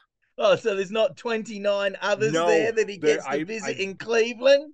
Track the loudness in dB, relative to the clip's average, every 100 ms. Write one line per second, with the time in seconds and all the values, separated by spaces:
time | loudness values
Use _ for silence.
0 | _ _ _ 0 4 4 2 -2 -2 0
1 | -2 -2 -4 -4 -6 -4 -2 0 -2 -2
2 | -2 0 0 2 2 2 2 0 -2 0
3 | 0 0 0 -4 -4 -6 -6 -6 -6 -8
4 | -2 0 0 2 4 4 2